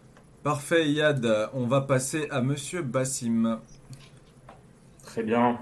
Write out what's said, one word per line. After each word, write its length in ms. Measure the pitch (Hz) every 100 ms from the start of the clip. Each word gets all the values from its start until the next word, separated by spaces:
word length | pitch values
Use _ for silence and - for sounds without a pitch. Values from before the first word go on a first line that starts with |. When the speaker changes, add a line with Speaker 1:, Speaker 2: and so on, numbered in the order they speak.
| - - - -
Speaker 1:
Parfait, 460 | 143 143 - 170 156
Yad. 640 | 151 151 135 113 107 107
On 120 | 135 117
va 140 | 139
passer 460 | 139 131 131 160 151
à 100 | 139
Monsieur 420 | 127 143 - 180
Bassim. 800 | 139 131 131 - 117 113 113 113 - - - - - - - - - - - - - -
Speaker 2:
Très 180 | - -
bien, 360 | 110 120 120 120